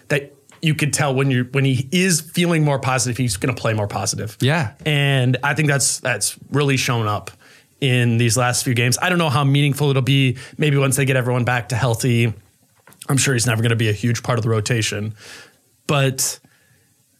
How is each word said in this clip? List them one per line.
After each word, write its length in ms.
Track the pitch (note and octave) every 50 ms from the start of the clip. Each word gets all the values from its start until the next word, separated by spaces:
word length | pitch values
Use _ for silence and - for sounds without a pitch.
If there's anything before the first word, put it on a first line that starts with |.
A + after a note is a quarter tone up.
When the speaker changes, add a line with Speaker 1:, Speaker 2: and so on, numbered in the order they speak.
| - -
Speaker 1:
that 240 | D3 C#3+ C#3+ - - _ _ _ - -
you 120 | - D#3+ D3
could 200 | - D3+ C#3+ -
tell 200 | - D#3+ C#3+ C3
when 160 | C3 C#3 C#3
you're, 140 | C3 B2 B2
when 200 | - - C#3 C3+
he 220 | C3+ C3 A#2 - -
is 300 | - F3+ F#3 F#3+ F3 D3+
feeling 420 | - - - F3 F3 E3+ E3+ D#3+ D3+
more 160 | D3 C#3 B2+
positive, 380 | C3+ C#3 B2+ C3 - B2+ A2+ A#2+
he's 200 | C3 A#2+ - -
gonna 160 | - C3 A2+
play 200 | - - A#2 A2
more 140 | A2 G#2 G2+
positive. 500 | - G2+ G#2 - - G2+ G2 G#2 - -
Speaker 2:
Yeah. 320 | B2 B2+ D#3 F3 C3+ G#2 - - -
Speaker 1:
And 520 | D#3 D3+ C#3+ C#3+ C#3 C#3 C3+ B2 B2+ B2+ - -
I 100 | C#3+ D3
think 140 | D#3 D#3 C#3+
that's, 320 | C#3+ C#3 - - - -
that's 380 | - B2 A#2+ G2+ - - - - - -
really 280 | - C#3 D3 C#3 C3+ B2+
shown 300 | - - B2 A#2 A2 G#2
up 220 | G#2 F#2+ F#2+ - - _ - - - - _ _ _ -
in 360 | D3 C3 B2 B2 A#2+ A#2+ A#2 A#2
these 180 | A#2+ A#2 G#2+ B2+
last 260 | B2 B2 A#2+ - -
few 100 | C#3 A#2+
games. 240 | A#2+ A#2+ B2+ A#2+ -
I 80 | - F3+
don't 100 | F3+ F3
know 100 | E3 D#3
how 140 | D3 D3+ C#3+
meaningful 460 | C#3 C#3 C#3+ C#3+ C#3+ C3+ - D3 C#3+
it'll 100 | C3 C3+
be. 360 | A#2+ B2+ C#3 C#3 C3+ B2+ A2 - - - - -
Maybe 200 | D#3 D3+ C#3+ C#3
once 180 | C#3 C3+ A#2+
they 100 | C#3+ C#3
get 120 | C3 C3+ C3
everyone 260 | A#2+ B2+ B2 B2+ A#2+
back 260 | A#2+ B2 B2 A2+ -
to 60 | B2+
healthy, 580 | G#2+ A2+ B2 A2+ - - C3 A#2+ A#2 A#2 A2+ G2+ - - _ _ _ _ _ _ _ _ - - - - -
I'm 80 | C#3+ B2+
sure 160 | - C#3+ C3
he's 120 | A#2+ G#2+
never 160 | B2 A2+ A2
gonna 140 | A2+ A#2+ A#2
be 140 | A2 A#2 A2
a 40 | G#2+
huge 300 | - - A#2+ A#2 - -
part 160 | - B2 A2+
of 40 | G#2
the 60 | A2+
rotation, 640 | A2+ A2 G#2 - B2+ A2+ G#2+ - G#2 G#2 G#2+ A2 G#2+ - - - - - - - _ _ _ _ _ _ _ -
but 520 | D#3 C#3 C3+ C3+ C3 C3+ - - - - _ _ _ _ _ _ _ _ _ _ _ _ _ _ _